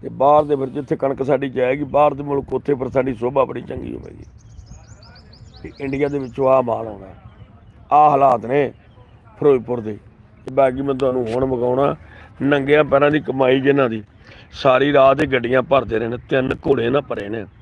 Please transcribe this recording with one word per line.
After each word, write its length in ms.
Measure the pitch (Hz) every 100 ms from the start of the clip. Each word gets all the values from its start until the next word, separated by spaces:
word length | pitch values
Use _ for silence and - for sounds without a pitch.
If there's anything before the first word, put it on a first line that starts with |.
ਤੇ 80 | 127
ਬਾਹਰ 320 | 113 131 151
ਦੇ 120 | 151 143
ਫਿਰ 140 | 135
ਜਿੱਥੇ 260 | 135 139 151
ਕਣਕ 280 | 135 123
ਸਾਡੀ 260 | 131 139 139
ਜਾਏਗੀ 340 | 127 127 139 147
ਬਾਹਰ 280 | 139 151
ਦੇ 100 | 139
ਮੁਲਕ, 300 | 143 139 131
ਉੱਥੇ 200 | 131 120
ਫਿਰ 160 | 139 123
ਸਾਡੀ 240 | 135 127 117
ਸ਼ੋਭਾ 280 | 120 139 123
ਬੜੀ 160 | 123
ਚੰਗੀ 300 | 123 131 123
ਹੋਵੇਗੀ। 320 | 120 - - - - - - - - - - - - - - - -
ਤੇ 80 | - -
ਇੰਡੀਆ 280 | 139 135 143
ਦੇ 120 | 143
ਵਿੱਚੋਂ 300 | 131 117 135
ਆਹ 120 | 131
ਮਾਲ 240 | 123 110 113
ਆਉਣਾ, 260 | 101 95 87 - - - - - - -
ਆਹ 180 | 147 151
ਹਾਲਾਤ 340 | 143 135 120 110
ਨੇ 260 | 139 131 - _ - - - _ -
ਫਿਰੋਜ਼ਪੁਰ 420 | 147 135 113 123
ਦੇ। 160 | 110 104 - _ - _ -
ਤੇ 60 |
ਬਾਕੀ 280 | 131 135 131
ਮੈਂ 120 | 139 135
ਤੁਹਾਨੂੰ 320 | 135 127 117
ਹੁਣ 180 | 117 135
ਵਿਖਾਉਣਾ 500 | 127 123 127 143 151 - - - -
ਨੰਗਿਆਂ 400 | 139 143 135 147
ਪੈਰਾਂ 260 | 147 139 147
ਦੀ 80 | 151
ਕਮਾਈ 380 | 131 131 131 135
ਜਿਨ੍ਹਾਂ 280 | 135 139 131
ਦੀ, 120 | 113 104 _ - - -
ਸਾਰੀ 380 | - 139 127 143
ਰਾਤ 280 | 143 135 139
ਇਹ 40 | 151
ਗੱਡੀਆਂ 340 | 131 117 131
ਭਰਦੇ 360 | 123 135 110 110
ਰਹੇ 80 | 113
ਨੇ। 100 | 120 -
ਤਿੰਨ 260 | 135 131 127 -
ਘੋੜੇ 220 | 139 117
ਨਾ 120 | 135
ਭਰੇ 240 | 143 110 101
ਨੇ 160 | 113 98 _